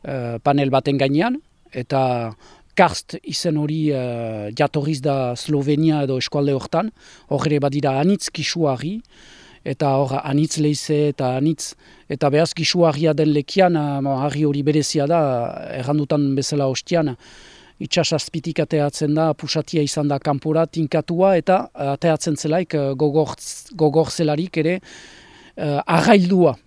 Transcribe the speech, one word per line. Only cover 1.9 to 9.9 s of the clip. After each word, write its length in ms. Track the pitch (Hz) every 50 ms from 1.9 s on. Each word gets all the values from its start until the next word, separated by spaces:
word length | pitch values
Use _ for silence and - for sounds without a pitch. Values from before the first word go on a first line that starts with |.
| 139 135 131 127 123 120 117 113 104 _ - - - - _ _ _
karst 420 | - 185 160 - - - - - - _
izen 340 | 294 - - - 175 151
hori, 340 | 151 151 147 156 160 156 151
eh, 600 | 143 131 127 123 120 117 117 113 110 107 104 107 110
jatorriz 440 | - 147 143 - 151 143 156 160 131
da 340 | 131 147 139 135 127 123 123
Slovenia 680 | 120 - - 151 143 139 143 147 147 160 160 156 151 143
edo 140 | 135 131
eskualde 360 | 127 - - - 147 143 143 139
hortan, 380 | 131 - - - 165 196 220 _ _ - - - - _ -
hor 160 | 139 139 -
ere 140 | 147 151 143
badira 400 | 143 143 135 147 139 139 131 135
anitz 300 | 151 185 202 - - -
kisuari, 720 | - 160 135 - - 170 160 143 131 117 131 165 202 226 - _ _ - - - - - - - - - _
eta 300 | - 135 _ 156 139